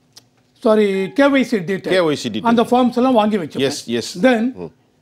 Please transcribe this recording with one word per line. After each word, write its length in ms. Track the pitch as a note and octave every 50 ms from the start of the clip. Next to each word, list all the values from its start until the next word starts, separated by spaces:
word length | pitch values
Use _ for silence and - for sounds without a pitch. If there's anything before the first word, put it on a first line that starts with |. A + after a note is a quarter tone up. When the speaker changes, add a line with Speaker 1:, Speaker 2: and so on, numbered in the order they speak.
| _ _ _ - _ _ _ _ _ _ _
Speaker 1:
சாரி, 580 | _ - A#3 G#3+ G#3+ G#3 G3+ F#3+ F#3+ F#3+ F#3
கே 120 | F#3+ - C#4
ஒய் 180 | C#4+ C#4 C4+
சி 160 | B3 - B3 G3+
டீடெயில். 220 | E3+ D#3 F#3+ F#3
Speaker 2:
கே 180 | - - F3+ F#3
ஒய் 160 | F3 D#3+ C#3+
சி 160 | - - B2
டீடெயில். 100 | F#3+ G#3+
Speaker 1:
அந்த 200 | F#3+ A#3 A#3+ A3+
forms 340 | A3+ A#3 B3 B3 B3+ A#3 A#3+
எல்லாம் 180 | B3 B3 C4 B3+
வாங்கி 240 | A3 G#3 G#3+ G#3 G3+
வச்சுப்பேன். 220 | E3 C#3 - -
Speaker 2:
Yes, 280 | C3+ C3 - - - A#2
yes. 320 | A#2 A#2+ A2+ - - F3
Speaker 1:
Then 340 | F#3 B3+ B3 A3 A3+ C4 -
Speaker 2:
Hmm. 100 | F#2 F2 D#2+ - _ _ _ _ _